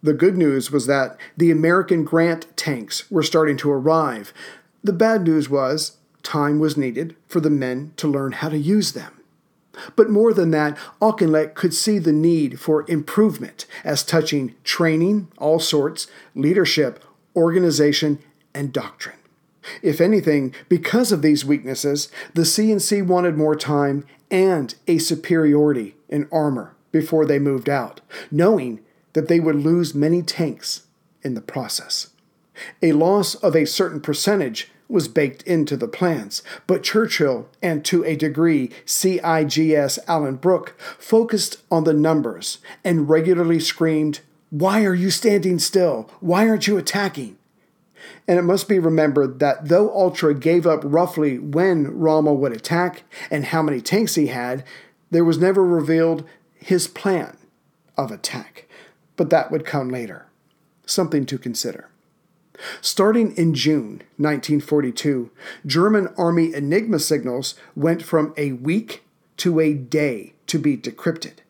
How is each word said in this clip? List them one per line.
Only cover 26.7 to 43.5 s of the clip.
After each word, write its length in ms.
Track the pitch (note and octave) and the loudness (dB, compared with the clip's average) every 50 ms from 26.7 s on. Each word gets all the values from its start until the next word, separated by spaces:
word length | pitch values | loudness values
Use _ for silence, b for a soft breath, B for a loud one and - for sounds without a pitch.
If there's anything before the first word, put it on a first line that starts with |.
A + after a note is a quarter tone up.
| - _ _ _ | -18 _ _ _
before 340 | - D#3+ D#3 - - D#3 D#3 | -2 -2 0 2 2 2 2
they 140 | C#3 D3 C#3 | 2 2 2
moved 280 | C#3+ C#3+ C3+ C3 A2+ C#3+ | 2 0 0 -2 -2 -2
out, 320 | C#3+ C#3 A#2+ G#2 - - _ B B B B B | -2 -2 -2 -6 -12 -20 _ B B B B B
knowing 500 | - D3 E3+ G3 A3 F#3+ B2+ B2 A2+ G#2+ b b b b b b _ | 0 4 4 4 4 2 0 -4 -10 -12 b b b b b b _
that 140 | D#3 D#3 D#3+ | -4 0 2
they 120 | E3+ E3+ | 2 2
would 160 | E3 D#3+ D3+ | 4 2 0
lose 400 | D3 C#3+ D#3+ E3 F3 E3+ C#3+ C3 | 2 2 2 2 2 0 0 0
many 260 | C#3+ D3 D#3 E3+ F3 | 0 2 2 2 0
tanks 640 | E3+ E3 - - E3+ D#3+ A#2 - - - - - _ _ _ _ _ _ _ _ _ | 0 -4 -4 -4 -4 -4 -4 -8 -10 -10 -10 -10 _ _ _ _ _ _ _ _ _
in 100 | C#3 B2+ | -8 -8
the 80 | A2 | -8
process. 680 | G#2+ - - C3+ B2+ B2 - - - - - - - - _ _ _ _ _ _ _ _ B B B B B B | -10 -10 -10 -10 -8 -6 -8 -8 -8 -6 -8 -8 -8 -10 _ _ _ _ _ _ _ _ B B B B B B
A 100 | - E3 | 2 2
loss 440 | D3+ D3+ D#3+ F3 G3 G#3 F#3+ - - | 4 4 4 4 4 2 2 0 -4
of 200 | - - G3 D3 | 0 0 2 2
a 100 | D#3+ D3+ | 2 2
certain 360 | - - - G3 E3+ D#3+ D3+ | 2 0 -2 -2 -2 -4 -8
percentage 680 | D3 - D3 - - G3 G#3 G3+ D#3 B2+ A2 - - - _ _ _ _ | -6 -4 -4 -2 0 0 0 0 0 -2 -6 -10 -14 -14 _ _ _ _
was 180 | A#3+ F#3+ D3 A#2 | 0 0 0 0
baked 340 | - D#3+ D3 C3+ B2+ - - | 0 0 0 0 -4 -8 -4
into 340 | - F3 E3 D3+ D3 D3 C3 | -2 0 0 0 0 -2 -4
the 100 | A#2 A2+ | -4 -6
plans, 560 | - - F3+ F3+ E3 C3+ G#2+ G2 - - B B B B B - | -4 -2 -2 0 0 -2 -6 -10 -12 -12 B B B B B -2
but 160 | F#3 F3+ F#3 | -2 -2 -2
Churchill, 640 | - - A3 A3+ - - - D#3+ C#3 C3 A2+ A#2 - _ _ - | -2 0 0 0 0 0 0 0 0 0 -4 -6 -12 _ _ -4
and 220 | F3+ D#3+ D3 D3 | -2 -2 -2 -4
to 180 | - - E3+ E3 | 0 0 0 0
a 120 | D#3+ D#3+ | 0 -2
degree 540 | D3 D#3 D#3 D3 D3+ D#3+ E3+ D#3+ C#3+ C3 A#2+ B B B | -2 -2 -2 0 2 2 2 2 2 0 -2 B B B
C 340 | B - - - F#3 F#3 F3 | B -6 0 0 0 0 0
I 220 | - E3+ E3 D#3+ D#3 | 0 0 2 2 2
G 320 | D3 - D3+ D#3+ D#3+ D#3 | 0 0 0 2 2 2
S 220 | D3 C#3+ C3+ - - - - | 2 2 0 -4 -6 -4 -2
Alan 280 | E3+ D#3+ D3+ C#3 C3+ | -2 0 0 -2 -6
Brooke, 400 | B2+ - F3+ F#3 E3+ - - - B B B B B | -2 0 2 2 2 0 -6 -18 B B B B B
focused 580 | - - - A3 A#3 A#3 - G3+ - - - - _ _ | -4 2 2 2 4 2 0 -2 -2 -4 -8 -14 _ _
on 120 | F3 E3 D#3 | 0 2 2
the 100 | D#3+ D#3 | 2 2
numbers 680 | D3+ D3+ D#3+ D#3+ D#3 B2 A#2 G2 E2+ F#2+ - - - B B B B B | 4 4 2 2 2 0 -2 -6 -8 -10 -12 -12 -12 B B B B B
and 260 | F3+ E3+ D#3+ D3 D3 | 0 0 0 2 4
regularly 500 | D#3 D#3+ D#3+ F3 F#3 E3+ F3 E3 | 2 2 4 2 2 2 2 2